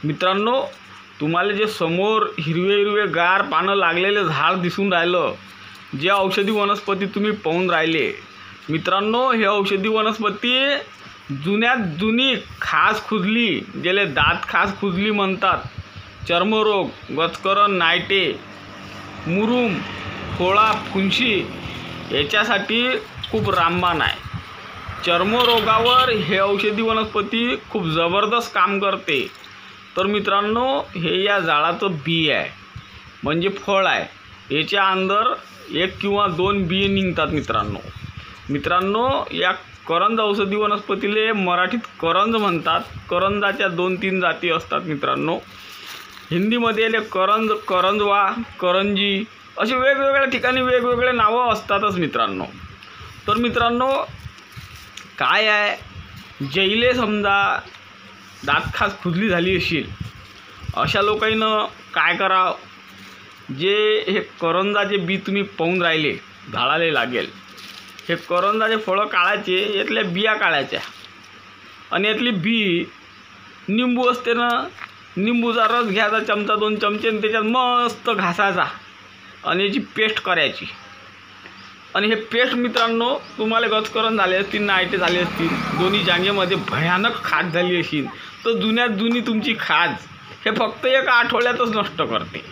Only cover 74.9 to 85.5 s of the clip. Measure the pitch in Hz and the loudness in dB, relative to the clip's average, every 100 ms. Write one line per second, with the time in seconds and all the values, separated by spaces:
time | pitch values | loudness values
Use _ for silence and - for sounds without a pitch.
74.9 | - - - 208 240 233 226 220 240 233 | -18 -12 -2 0 2 0 2 2 2 2
75.9 | 190 214 220 - 208 202 214 214 208 208 | 2 2 2 0 -2 0 0 0 0 0
76.9 | 208 226 214 214 220 214 254 247 247 240 | 0 -2 0 0 0 2 2 2 2 0
77.9 | 233 - 226 185 175 202 180 156 - - | -2 -2 0 0 2 0 2 -2 -4 -18
78.9 | - - - - - - 175 202 262 - | -20 -20 -20 -20 -8 -2 0 0 -2 -4
79.9 | - 214 214 - 170 143 - 90 - - | -2 0 0 0 2 0 -2 -12 -14 -18
80.9 | - - - - - - - - - - | -20 -20 -20 -20 -20 -20 -20 -20 -20 -6
81.9 | 190 208 220 220 226 254 247 240 240 233 | -2 0 0 0 0 2 2 0 2 2
82.9 | 226 233 - - - 220 226 233 214 214 | 2 0 -2 -6 -4 0 2 2 0 0
83.9 | 220 220 220 185 185 196 214 202 185 180 | 0 0 2 2 2 0 -2 2 2 2
84.9 | 190 175 175 175 - 165 | 0 2 2 0 0 -2